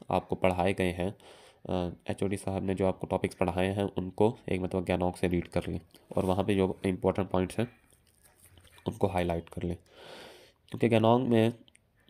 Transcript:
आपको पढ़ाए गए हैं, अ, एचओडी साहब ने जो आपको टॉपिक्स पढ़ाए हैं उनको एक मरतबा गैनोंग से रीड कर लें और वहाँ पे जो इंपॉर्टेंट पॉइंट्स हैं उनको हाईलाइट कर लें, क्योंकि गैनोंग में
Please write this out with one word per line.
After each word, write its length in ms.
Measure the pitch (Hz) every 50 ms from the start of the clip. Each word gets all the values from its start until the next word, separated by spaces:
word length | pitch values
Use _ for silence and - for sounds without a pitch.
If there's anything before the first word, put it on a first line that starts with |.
| - -
आपको 240 | 92 92 - - 92
पढ़ाए 380 | - - 92 90 87 87 98 101
गए 180 | 95 95 90
हैं, 240 | 85 87 87 98 107 - - - - - - - - _ - -
अ, 240 | 92 90 90 87 - - _ -
एचओडी 280 | 98 - 101 98 101
साहब 260 | 95 - 98 95 95 92
ने 120 | 98 95
जो 120 | 95 98
आपको 200 | 95 92 - -
टॉपिक्स 280 | - 95 92 - 92 -
पढ़ाए 320 | - 92 87 87 92 92
हैं 160 | 95 98 104 101
उनको 540 | 95 - - 92 92 - - 104 110 127 - - -
एक 120 | 98 92
मरतबा 200 | 90 90 - 95
गैनोंग 320 | 87 92 92 87 90 90 87
से 140 | - -
रीड 200 | 90 87 87 85
कर 200 | - - 90 -
लें 120 | 90 87 87 - _ - - - _ -
और 80 | 98 95
वहाँ 180 | 92 92 101 92
पे 100 | 104 101
जो 240 | 95 95 92 - - -
इंपॉर्टेंट 440 | 98 92 90 - 95 92 - 95 90
पॉइंट्स 300 | - 92 92 92 - -
हैं 120 | 113 - - _ _ _ _ _ _ _ _ _ _ _ _ _ - _ - - - _ - - _
उनको 200 | - 95 - -
हाईलाइट 420 | 98 90 90 87 87 85 85 82 -
कर 140 | - 87 87
लें, 120 | 90 87 - _ _ - - - - - - - - - - - - _ _ _ _
क्योंकि 200 | - 113 - 117
गैनोंग 380 | 113 110 110 113 120 123 131
में 260 | 120 120 113 110 117 120 - - _ _ _ _ _ _ _ _